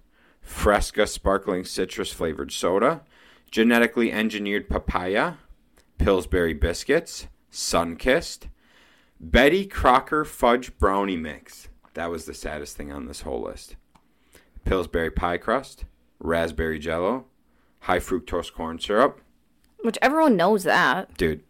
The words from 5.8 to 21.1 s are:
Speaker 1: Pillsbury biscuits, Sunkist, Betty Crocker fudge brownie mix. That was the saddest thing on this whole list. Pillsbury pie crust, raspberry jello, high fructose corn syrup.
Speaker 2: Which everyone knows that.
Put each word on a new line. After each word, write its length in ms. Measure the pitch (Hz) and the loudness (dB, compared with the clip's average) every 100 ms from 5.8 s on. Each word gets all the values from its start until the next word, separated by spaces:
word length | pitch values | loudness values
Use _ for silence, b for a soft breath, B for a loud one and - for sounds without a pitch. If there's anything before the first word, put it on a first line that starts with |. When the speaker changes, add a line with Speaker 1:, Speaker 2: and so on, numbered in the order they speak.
| _ - | _ -2
Speaker 1:
Pillsbury 560 | 104 95 - 90 85 | 2 2 0 0 0
biscuits, 760 | 76 85 85 - 156 165 - - - _ | 0 -2 -2 0 0 0 -12 -16 -20 _
Sunkist, 1000 | - - 87 85 82 127 127 82 - - b b b b b b b | -8 -2 0 0 -2 0 0 -2 -12 -18 b b b b b b b
Betty 440 | 80 117 143 185 196 | 2 6 6 4 0
Crocker 600 | - 143 127 - 151 151 | 2 4 4 4 -2 -4
fudge 520 | - 123 127 127 - | 0 2 2 -2 -2
brownie 380 | 104 98 98 87 | 0 2 0 -4
mix. 540 | 78 71 - - - - _ | -6 -12 -18 -20 -20 -20 _
That 180 | - 85 | -8 -6
was 140 | 82 80 | -8 -10
the 80 | |
saddest 420 | 76 78 76 71 - | -12 -10 -10 -12 -12
thing 160 | 73 | -12
on 140 | 71 65 | -12 -12
this 160 | 71 | -12
whole 200 | - 60 | -8 -8
list. 360 | 50 - - - _ _ _ b b b b b - | -8 -12 -18 -20 _ _ _ b b b b b -2
Pillsbury 460 | 95 82 85 82 | -2 0 -2 -2
pie 260 | - 87 87 | -2 -4 -4
crust, 480 | - 127 135 - - _ _ _ | -2 -4 -6 -16 -18 _ _ _
raspberry 580 | 80 82 82 76 80 78 | -2 -2 -2 -2 -4 -4
jello, 500 | 80 80 92 127 - _ _ _ _ _ - | -4 -2 -2 -2 -8 _ _ _ _ _ -2
high 120 | 90 | -2
fructose 540 | - 90 - 90 - | 0 -4 -4 -6 -6
corn 240 | - 82 82 | -8 -8 -8
syrup. 420 | - 104 139 - _ _ _ _ _ - | 0 4 4 0 _ _ _ _ _ -6
Speaker 2:
Which 160 | 240 - | -4 0
everyone 340 | 247 311 320 196 | 2 4 4 6
knows 260 | 180 214 170 | 4 2 2
that. 520 | 123 151 165 - | 4 4 2 -4